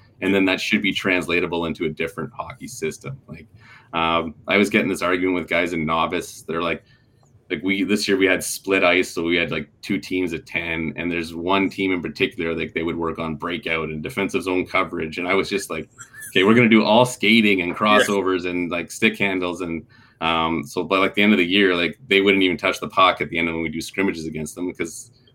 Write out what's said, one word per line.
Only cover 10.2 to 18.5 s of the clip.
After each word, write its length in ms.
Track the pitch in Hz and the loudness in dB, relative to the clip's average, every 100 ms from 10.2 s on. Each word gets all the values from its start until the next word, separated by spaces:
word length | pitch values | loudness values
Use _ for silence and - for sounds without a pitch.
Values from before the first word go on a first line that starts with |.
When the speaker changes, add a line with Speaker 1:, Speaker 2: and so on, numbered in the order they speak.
| 90 | -4
Speaker 1:
of 120 | 80 - | -6 -8
ten, 480 | 85 85 82 80 76 | -8 -6 -4 -6 -6
and 140 | 87 | -4
there's 220 | 85 82 | -4 -6
one 340 | 82 85 98 95 | -6 0 0 0
team 240 | - 95 | -2 -2
in 80 | 90 | -2
particular, 560 | 80 73 98 - 82 82 | -4 -2 -2 0 -4 -4
like, 160 | 78 | -4
they 100 | 85 | -4
would 140 | 82 85 | -4 -2
work 220 | 82 80 | -4 -4
on 180 | 82 76 | -6 -6
breakout 540 | 82 87 82 80 78 | -6 -6 -4 -4 -4
and 120 | 78 | -6
defensive 420 | 76 - 98 95 | -6 -4 -2 -2
zone 200 | 90 92 | -2 -2
coverage, 540 | 87 95 87 85 80 80 | 0 -2 -2 -4 -6 -6
and 100 | 90 | 0
I 60 | |
was 160 | 95 90 | 0 0
just 180 | 98 - | -4 -4
like, 220 | 82 - - - - - | -8 -10 -16 -20 -18 -2
"Okay, 140 | 95 | 4
we're 100 | 98 | 6
gonna 140 | 117 117 | 6 8
do 120 | 110 | 6
all 220 | 104 110 | 6 6
skating 560 | 127 - 101 113 107 95 | 4 2 4 6 6 2
and 120 | 87 | 0
Speaker 2:
Yeah. 40 | 87 | 0
Speaker 1:
crossovers 680 | 107 107 98 101 92 92 | 4 4 4 2 0 0
and, 240 | 90 | -2